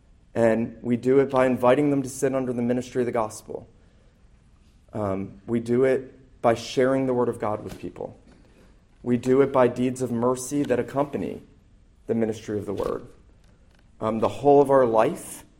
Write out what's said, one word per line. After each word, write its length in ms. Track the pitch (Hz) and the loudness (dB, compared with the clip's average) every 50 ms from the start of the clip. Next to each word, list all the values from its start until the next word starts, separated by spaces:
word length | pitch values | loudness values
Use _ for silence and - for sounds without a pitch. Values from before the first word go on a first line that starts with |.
| _ _ _ _ _ _ - | _ _ _ _ _ _ -2
And 440 | 117 117 113 113 110 117 120 - - | 2 2 2 2 2 0 -4 -8 -8
we 160 | - 120 123 113 | -4 -4 -2 0
do 220 | 120 127 131 139 | 2 4 4 4
it 100 | 135 123 | 4 4
by 160 | 135 127 131 | 2 2 2
inviting 440 | 131 127 120 123 123 127 143 147 143 | 2 2 2 4 4 4 4 2 2
them 120 | 143 139 127 | 0 0 -2
to 60 | 123 | -4
sit 240 | - - 139 135 131 | -6 -4 -2 -2 -2
under 200 | 135 131 123 123 | -2 -2 -4 -4
the 80 | 120 | -2
ministry 400 | 120 120 123 127 120 - - 131 | -2 -2 -2 -2 -4 -4 -4 -2
of 40 | 123 | -2
the 60 | 117 | -2
gospel. 580 | 107 117 110 107 101 - - - - - - - _ _ _ _ _ _ _ _ _ _ _ _ _ _ _ _ _ _ _ _ _ _ _ _ - | -2 -2 -4 -4 -6 -12 -14 -12 -14 -14 -14 -18 _ _ _ _ _ _ _ _ _ _ _ _ _ _ _ _ _ _ _ _ _ _ _ _ -8
Um, 480 | 117 107 98 95 95 98 - - - - | -6 -4 -2 -2 -4 -6 -8 -12 -14 -8
we 140 | - 117 120 | -4 -4 -4
do 240 | 117 117 120 120 135 | -2 0 0 2 4
it 340 | 131 131 - - - - - - _ - _ | 2 2 0 -2 -8 -16 -20 -20 _ -10 _
by 120 | - 120 113 | 2 2 2
sharing 500 | 113 - - - 139 127 131 135 135 135 | 2 -2 -4 0 2 2 2 2 0 0
the 80 | 131 127 | 0 0
word 160 | 120 123 117 | 0 0 0
of 100 | 113 101 | -2 -4
God 240 | 113 104 107 110 113 | -4 -4 -4 -6 -8
with 160 | 98 - - | -12 -12 -12
people. 380 | - 92 - - - - - - _ - - - _ _ _ _ - - _ _ _ _ _ _ - | -12 -14 -12 -12 -12 -14 -14 -18 _ -20 -20 -20 _ _ _ _ -20 -20 _ _ _ _ _ _ -4
We 140 | 123 123 120 | -2 -2 0
do 240 | 117 127 131 135 | 2 2 4 4
it 100 | 139 135 | 4 4
by 160 | 135 131 127 117 | 4 4 4 4
deeds 340 | 107 123 127 131 127 127 | 2 0 -2 -2 -2 -4
of 100 | 131 117 | -4 -4
mercy 520 | 120 117 120 127 127 123 127 - 143 143 143 | -2 0 0 0 0 -2 -4 -6 -4 -4 -2
that 160 | 120 123 120 | 0 0 -2
accompany 600 | 117 - - 139 143 147 - 110 87 64 50 - - - _ _ _ _ _ _ _ _ _ _ _ - | -2 -2 -4 -4 -4 -4 -4 -6 -6 -6 -8 -10 -14 -20 _ _ _ _ _ _ _ _ _ _ _ -4
the 80 | 120 | -2
ministry 420 | 113 113 110 107 - - - 107 104 | 0 0 -2 -2 -6 -8 -8 -6 -6
of 80 | 92 | -6
the 80 | 98 98 | -6 -6
word. 320 | 104 - - - - - - - - _ _ _ _ - _ _ _ _ _ _ _ _ _ _ - | -4 -4 -4 -6 -6 -10 -14 -20 -20 _ _ _ _ -20 _ _ _ _ _ _ _ _ _ _ -8
Um, 200 | 113 110 113 113 | -6 -4 -2 -2
the 80 | 110 98 | -2 -4
whole 340 | - - - 143 143 143 | -4 0 4 6 6 6
of 80 | 143 131 | 6 6
our 160 | 139 135 127 | 6 4 4
life 580 | 117 113 107 113 143 190 - - - - - - - _ _ | 4 4 4 2 2 0 -6 -10 -16 -18 -18 -20 -20 _ _